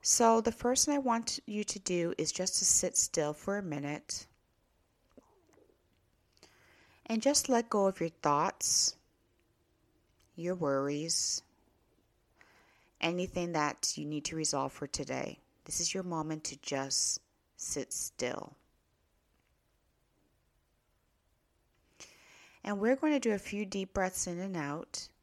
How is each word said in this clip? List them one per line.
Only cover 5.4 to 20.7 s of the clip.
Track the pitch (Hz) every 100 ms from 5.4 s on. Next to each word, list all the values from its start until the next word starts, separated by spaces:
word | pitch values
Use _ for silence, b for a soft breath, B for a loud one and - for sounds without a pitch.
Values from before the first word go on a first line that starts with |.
| _ _ _ _ _ _ _ _ _ _ b b b b b b -
And | 226
just | 269 285 -
let | 240 233
go | 208 196
of | 190
your | 165
thoughts, | - 151 147 175 - - - - - _ _ _ _ _ _ _ _ _ _ _ _ _ -
your | 170 180
worries, | 156 139 139 147 160 - - - - _ _ _ _ _ _ _ _ _ b b b b b b
anything | 165 175 185 180 175
that | 165 147 - - -
you |
need | 147 151 147
to | 160
resolve | 151 143 135
for | - 143
today. | - 139 131 135 - _ _
This | - -
is | 175
your | 190
moment | 180 165 156 156 156
to | 135
just | - 139 135 - - - _ _ _ _
sit | - - -
still. | - - _ 123 - - - _ _ _ _ _ _ _ _ _ _ _ _ _ _ _ _ _ _ _ _ _